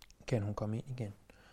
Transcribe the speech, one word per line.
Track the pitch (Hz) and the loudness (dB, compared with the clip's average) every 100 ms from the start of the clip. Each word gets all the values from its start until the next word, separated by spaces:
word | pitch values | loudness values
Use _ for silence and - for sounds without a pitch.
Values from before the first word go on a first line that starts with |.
| - - - | -20 -8 2
kan | 117 | 4
hun | 101 | 4
komme | 104 107 110 | 0 0 0
ind | - | -2
igen." | 127 107 104 - - - | -4 -6 -8 -18 -20 -20